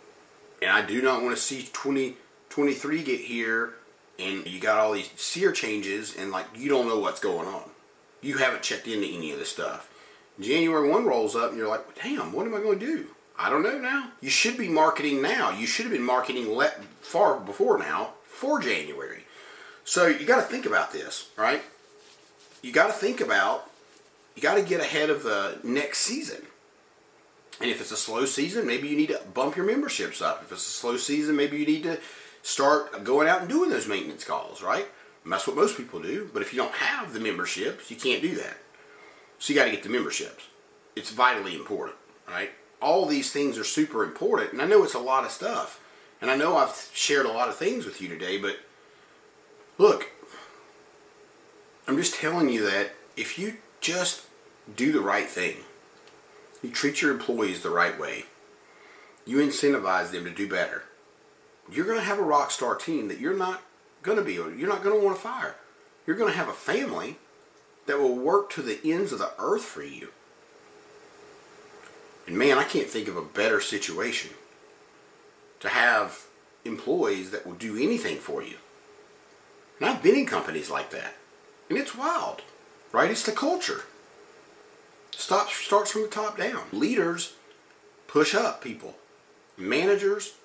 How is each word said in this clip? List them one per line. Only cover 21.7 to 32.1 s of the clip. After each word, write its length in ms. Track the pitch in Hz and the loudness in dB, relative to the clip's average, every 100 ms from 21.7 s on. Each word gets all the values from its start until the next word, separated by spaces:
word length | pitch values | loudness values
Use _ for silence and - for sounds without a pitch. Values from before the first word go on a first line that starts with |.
| - - - - - - - - - | -20 -20 -20 -20 -20 -20 -20 -20 -16
You 80 | 123 | 0
gotta 220 | 151 165 | 4 4
think 280 | - 202 - | 2 -2 0
about, 480 | - 101 98 - - - - - - _ _ | 2 2 2 0 -6 -20 -20 -20 -20 _ _
you 60 | - | -2
gotta 220 | 151 202 | 4 4
get 180 | 180 170 | 4 0
ahead 300 | - 151 156 | 0 0 2
of 100 | 139 | 2
the 380 | 113 101 98 - | 0 0 -2 -4
next 380 | 120 135 143 - | -2 0 0 0
season. 480 | - 277 311 - - - _ _ _ _ _ _ _ _ - - | 0 -2 -6 -10 -14 -20 _ _ _ _ _ _ _ _ -18 -6
And 120 | 120 | -4
if 100 | 113 | -2
it's 100 | - | -4
a 60 | 107 | -4
slow 280 | - 113 | -2 0
season, 420 | 135 - 160 226 160 | 0 0 0 0 0
maybe 200 | 127 143 | -2 0
you 80 | |
need 140 | 147 156 | 0 0
to 100 | - - | -2 -4
bump 220 | 123 139 | -2 -2
your 100 | 185 | 0
memberships 560 | 196 262 285 - 87 - | 0 2 0 -2 -4 -2
up. 220 | 80 - | -2 -2
If 80 | - | -8
it's 160 | 92 - | -8 -6
a 20 | |
slow 260 | - 120 | -4 -2
season, 400 | 123 139 147 151 | -2 0 0 2
maybe 220 | 147 143 147 | 2 2 0
you 80 | |
need 160 | 151 156 | 0 0
to 160 | 170 160 - | 0 -6 -10